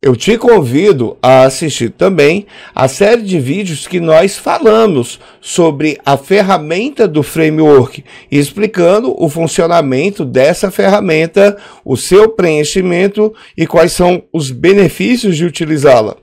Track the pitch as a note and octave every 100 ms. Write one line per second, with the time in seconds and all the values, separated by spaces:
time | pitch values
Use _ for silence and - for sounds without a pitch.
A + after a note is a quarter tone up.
0 | D3 A#2+ - A3+ A#3+ A3 C3 C3 G3+ D#3
1 | A2+ - B2 C3 C3 C3+ D#3+ - A#2 -
2 | F#3 F3+ D3 F#3 - - - - C3+ -
3 | G3+ A#3 G#3 F#3 B2+ E3+ G3+ D3 - F3
4 | E3 D#3 G3 - - - C4 A3 A3+ D3
5 | A#2 - - _ - - E3 C#3+ D#3 C#3+
6 | - C#3 - G3 F#3+ F#3 D3+ F3 B3 C#4+
7 | G#3+ D3+ C#3+ E3 D#3 D#3 D#3 C#3+ A#2+ -
8 | - - - C#3+ C#3+ G3+ G#3+ F3+ E3+ G3+
9 | B3+ - E3 E3 E3 - E3+ E3+ C#3+ B2+
10 | F3 G3+ C#3+ B2 C#3 F3 G3 F#3 G3 G3+
11 | G3+ D#3 E3 G3+ G3+ G3+ - - - B2+
12 | - F#3 A3 A3 F3+ D3+ D3+ G3 F3+ F3
13 | G3 G3 G#3+ G#3+ - - D#3 - E3+ -
14 | F3+ F3 - E3 C3+ B2 E3 G3+ F3+ -
15 | G3 B3 G#3+ D#3+ F3 D3 D#3+ D3+ C#3 B2
16 | G#2+ -